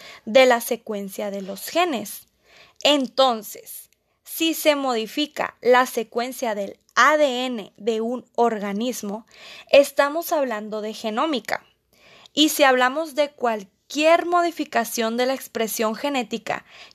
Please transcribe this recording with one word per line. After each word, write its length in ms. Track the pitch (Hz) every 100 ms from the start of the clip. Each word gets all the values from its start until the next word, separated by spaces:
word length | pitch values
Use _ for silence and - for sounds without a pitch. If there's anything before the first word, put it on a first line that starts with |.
| - -
de 220 | 226 254 254
la 140 | 233
secuencia 720 | - 226 - 202 196 208 208
de 100 | 202
los 260 | 190 196 -
genes. 600 | 330 359 233 214 - _ _ _ - - _
Entonces, 1040 | 269 294 254 - 262 226 208 - - - - _ _ _
si 320 | - - 330
se 220 | 311 311 285
modifica 800 | 269 226 220 - 294 - - -
la 240 | 233 247
secuencia 680 | 254 233 220 233 247 247 233
del 240 | 208 202 - _
A 220 | - 262 302
D 280 | 285 247
N 280 | 254 233 190 -
de 240 | 208 220
un 240 | 226 247 - -
organismo, 880 | 233 214 202 202 247 233 208 208 - - - - -
estamos 640 | 277 277 - 285 320 339
hablando 480 | 320 262 214 214 214
de 140 | 214
genómica. 720 | 214 220 220 320 262 - - _ _ _ _ _ - -
Y 180 | 277 302
si 120 | 302
hablamos 540 | 277 254 254 285 320 269
de 140 | 285
cualquier 920 | - 240 214 190 _ - 277 311 339
modificación 920 | 339 349 339 311 294 233 226 - 226 233
de 80 | 254
la 80 |
expresión 600 | 262 - 220 220 - 220
genética 720 | 214 285 269 214 233 - - - - -